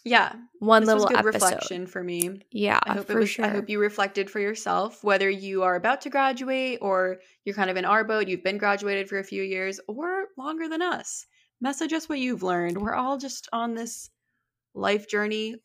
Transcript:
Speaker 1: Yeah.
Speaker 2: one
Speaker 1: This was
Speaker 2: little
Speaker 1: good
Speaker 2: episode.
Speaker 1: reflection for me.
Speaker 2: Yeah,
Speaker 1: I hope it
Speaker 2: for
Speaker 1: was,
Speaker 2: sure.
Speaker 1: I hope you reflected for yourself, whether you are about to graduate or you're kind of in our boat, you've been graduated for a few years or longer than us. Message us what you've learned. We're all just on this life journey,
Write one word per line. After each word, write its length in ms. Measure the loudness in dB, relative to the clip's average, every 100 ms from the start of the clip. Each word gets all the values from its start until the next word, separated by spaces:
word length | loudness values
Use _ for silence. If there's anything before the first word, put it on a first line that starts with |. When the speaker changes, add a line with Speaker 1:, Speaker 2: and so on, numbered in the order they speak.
| 2
Speaker 1:
Yeah. 280 | 2 2 -2 -18 -4
Speaker 2:
one 240 | 6 6
Speaker 1:
This 100 | 8
was 100 | 4
Speaker 2:
little 140 | 6 4
Speaker 1:
good 100 | 4
Speaker 2:
episode. 60 | 4 2
Speaker 1:
reflection 380 | 2 -4 -6 -8
for 140 | -8
me. 380 | -4 -2 -4 -6 -10
Speaker 2:
Yeah, 280 | -2 2 2 2
Speaker 1:
I 80 |
hope 160 | -2 0
it 40 |
Speaker 2:
for 60 | 2
Speaker 1:
was, 100 | 2
Speaker 2:
sure. 140 | 2
Speaker 1:
I 60 | 0
hope 180 | 0 -2
you 80 | 0
reflected 500 | 0 2 -2 -2 -4
for 100 | -2
yourself, 640 | -4 -4 0 0 0 -2
whether 260 | 2 2 2
you 340 | 0 -2 0
are 120 | 2 2
about 240 | 0 0
to 80 | 0
graduate 680 | 0 2 0 -2 -2 -2 -4
or 380 | 0 2 0 -4 -12 _
you're 120 | -8 -2
kind 140 | -2
of 60 | 0
in 80 |
our 200 | 2 2 4
boat, 220 | 0 0
you've 140 | -2
been 140 | -2 0
graduated 520 | 2 2 0 -2 -2
for 80 | -6
a 40 |
few 200 | -6 -6
years 380 | -4 -4 -4 -6 -10
or 360 | -8 -4 -4 -6 -8
longer 320 | -8 -6 -4
than 120 | -2
us. 440 | -2 -2 -6 -12 -14 _ _ -6
Message 320 | -4 -2 -2
us 160 | -4 -4
what 120 | -4
you've 240 | -2 -2
learned. 340 | 0 0 0 -2
We're 120 | -2 0
all 220 | -2 -2
just 320 | -6 -10 -6
on 220 | -4 -2
this 360 | -4 -6 -10 -16 _ _ _ _ _ _ -4
life 340 | 0 0 0
journey, 460 | -2 -2 -2 -6 -8